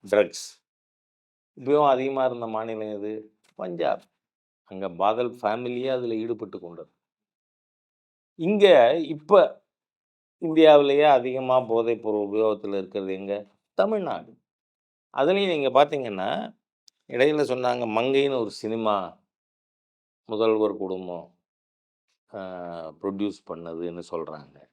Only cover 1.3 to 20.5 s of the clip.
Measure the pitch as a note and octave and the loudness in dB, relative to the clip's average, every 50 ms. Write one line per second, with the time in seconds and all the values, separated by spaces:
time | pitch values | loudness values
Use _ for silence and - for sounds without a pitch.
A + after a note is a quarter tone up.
1.3 | _ _ _ _ _ - B2+ C3 C#3+ D3 D3+ C#3+ C3+ B2+ C3 C3+ C3+ C3+ C3 B2+ | _ _ _ _ _ -10 -2 0 2 4 4 4 4 2 0 -4 -2 0 -2 -2
2.3 | B2 A#2+ A#2 A2+ A2 G#2+ A2+ A#2 A2+ A2 A2 G#2+ G#2+ G2+ G2+ G#2+ A2 A2 G#2+ G#2+ | -2 -4 -8 -6 -6 -6 -6 -6 -8 -8 -8 -8 -8 -8 -8 -8 -8 -10 -12 -18
3.3 | _ _ _ _ _ - - - F3 E3+ E3 C#3 - - _ _ _ _ _ _ | _ _ _ _ _ -12 -10 -10 -6 -4 -2 -2 -2 -4 _ _ _ _ _ _
4.3 | _ _ _ _ _ _ _ _ G2 F#2+ G2 F#2+ F2 E2+ F#2+ G2+ A2 A#2 B2 B2 | _ _ _ _ _ _ _ _ -12 -10 -10 -10 -6 -2 -2 -2 0 0 -4 -6
5.3 | B2 B2 - G#2 G#2+ A#2+ B2 B2 B2 B2 B2+ C3+ C3 B2 B2 A#2 A2+ A2 A2 A2+ | -6 -4 -4 -4 -4 -4 -6 -8 -8 -6 -4 -4 -4 -4 -4 -6 -6 -6 -4 -6
6.3 | A#2 G#2+ A2+ F#2+ F2 F#2+ F2 E2+ E2+ E2 D#2+ _ _ _ _ _ _ _ _ _ | -6 -8 -8 -14 -14 -14 -16 -16 -16 -18 -20 _ _ _ _ _ _ _ _ _
7.3 | _ _ _ _ _ _ _ _ _ _ _ _ _ _ _ _ _ _ _ _ | _ _ _ _ _ _ _ _ _ _ _ _ _ _ _ _ _ _ _ _
8.3 | _ - D#3+ F3 G#3 G#3 G3+ G3 E3+ C#3 A#2 A#2 C#3+ E3+ D#3+ C3+ C3 D3+ D3+ D3+ | _ -6 -2 0 2 6 8 8 10 10 8 6 4 2 -2 -4 -8 -10 -6 2
9.3 | G3+ G3 D#3+ - - - _ _ _ _ _ _ _ _ _ _ _ _ _ _ | 4 4 4 4 0 -10 _ _ _ _ _ _ _ _ _ _ _ _ _ _
10.3 | _ _ - E3 D#3 D#3 D#3+ D#3 D3+ D3 C#3+ C#3 C#3 C#3+ D3 D3+ C#3 B2+ A#2+ C3 | _ _ -8 -2 4 8 10 10 10 8 8 4 2 4 6 6 6 4 4 0
11.3 | B2+ C3 C3 B2+ B2+ C3 B2 A2 A2+ A#2 A#2 A#2 A#2 G#2+ A2+ A2 G#2 G#2+ G#2 G2+ | -6 -6 -2 0 0 0 2 2 0 0 0 0 -2 -4 -4 -4 -2 -2 -2 -2
12.3 | G2+ G#2+ A2 A2 G#2+ G2 - G2+ G2 G2 F#2+ F#2 - G#2 F#2+ F#2+ F#2+ F#2+ G2 G2 | -2 0 0 0 0 -2 -6 -6 -6 -6 -6 -6 -8 -8 -6 -6 -8 -8 -6 -8
13.3 | G2+ G#2 G#2 _ _ _ _ _ _ - F#3+ G#3 A3 G#3 F#3 D3+ A2 E2 - - | -8 -8 -8 _ _ _ _ _ _ 0 0 0 0 -4 -4 -4 -6 -8 -10 -16
14.3 | - _ _ _ _ _ _ _ _ _ _ _ _ _ _ _ - C3+ C3+ D#3 | -20 _ _ _ _ _ _ _ _ _ _ _ _ _ _ _ -2 0 0 2
15.3 | F#3 G3+ G3+ F#3 E3+ D3+ C#3 C3 B2 C3 D3 D3 D#3 C#3+ B2+ A2+ G2+ F#2 F#2 G#2+ | 2 2 0 0 0 0 0 2 4 4 4 4 2 -6 -6 -6 -6 -6 -4 -4
16.3 | C#3 G3 A3+ A3+ - _ _ _ _ _ _ _ _ _ _ _ C3 B2 C3 D3+ | -4 -6 -8 -10 -14 _ _ _ _ _ _ _ _ _ _ _ 0 2 2 2
17.3 | D3+ D3+ D3 A#2+ B2+ B2+ B2 B2 B2 B2 A#2+ A2+ G#2+ A2 A#2+ C3 C3+ C#3 C#3 C#3 | 4 0 0 -2 -2 -2 0 -2 -2 -2 -4 -2 -2 0 0 2 2 2 2 2
18.3 | C3+ B2+ A2+ G#2 - - - G#2+ A2 A2+ A2+ G#2+ G#2 G2 F#2 E2+ - _ _ _ | 0 -2 -4 -6 -8 -10 -8 -6 -6 -2 -2 0 0 -2 -2 -8 -14 _ _ _
19.3 | _ _ _ _ _ _ _ _ _ _ _ _ _ _ _ _ _ _ _ - | _ _ _ _ _ _ _ _ _ _ _ _ _ _ _ _ _ _ _ -8
20.3 | A2 G#2+ A2+ A2+ | -4 0 2 2